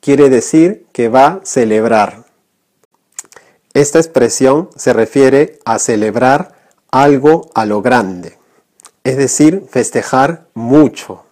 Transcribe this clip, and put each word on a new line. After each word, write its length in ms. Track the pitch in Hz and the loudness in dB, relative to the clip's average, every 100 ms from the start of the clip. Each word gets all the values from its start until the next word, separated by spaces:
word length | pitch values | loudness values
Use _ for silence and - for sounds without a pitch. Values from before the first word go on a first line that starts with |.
Quiere 300 | - 139 139 | 0 4 4
decir 560 | 127 - 160 170 - _ | 2 0 0 0 -2 _
que 160 | - 117 | -6 -2
va 180 | 127 139 | 2 2
a 140 | 190 | 0
celebrar. 800 | - - 113 107 113 113 101 - _ _ _ _ _ _ _ _ _ - - - _ _ _ | -8 -4 -2 0 0 0 -2 -6 _ _ _ _ _ _ _ _ _ -20 -20 -20 _ _ _
Esta 240 | - 143 165 | -2 0 0
expresión 720 | 160 - 117 - 131 143 - | 0 0 -2 0 0 0 -4
se 200 | _ - | _ -2
refiere 640 | 110 113 139 135 135 156 - - | 0 0 2 2 2 0 -6 -6
a 120 | 110 | -4
celebrar 760 | - 110 107 104 127 143 180 _ _ _ _ | -2 -2 -2 -2 0 0 -4 _ _ _ _
algo 600 | 127 143 139 143 165 - | 0 2 2 2 0 -2
a 120 | - 107 | -6 -4
lo 160 | 104 | -4
grande, 560 | 107 123 98 90 87 _ _ _ _ _ - _ | 0 -2 -2 -10 -16 _ _ _ _ _ -20 _
es 140 | - 131 | -8 -4
decir, 480 | 135 - 151 190 190 | -4 2 2 2 -6
festejar 760 | 131 117 120 - 131 139 170 _ | -6 -4 -6 -4 -2 -2 -4 _
mucho. 680 | - 117 143 143 - - 92 _ | -12 0 2 2 -2 -18 -20 _